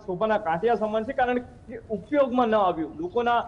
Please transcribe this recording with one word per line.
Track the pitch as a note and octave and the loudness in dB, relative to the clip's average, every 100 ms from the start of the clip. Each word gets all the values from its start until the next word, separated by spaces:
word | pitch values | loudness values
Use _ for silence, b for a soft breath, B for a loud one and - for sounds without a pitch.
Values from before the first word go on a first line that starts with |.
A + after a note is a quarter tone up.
| - | -8
શોભાના | F3 A3 G#3+ | -2 0 0
કાંઠિયા | E3 E3 A3+ | 0 0 2
સમાન | G#3+ G#3+ A3 | 0 0 -2
છે, | G#3+ | -2
કારણ | - B3 B3 | -2 0 0
કે | B3 - - B3+ - | -4 -20 -16 -16 -8
ઉપયોગમાં | G#3 - D4 C4 B3+ A3+ | -8 0 2 2 2 2
ન | |
આવ્યું. | A3 F3+ D#3+ D3+ D3 | 4 2 0 -6 -6
લોકોના | F3+ A#3+ A#3+ A#3 | -4 -2 2 0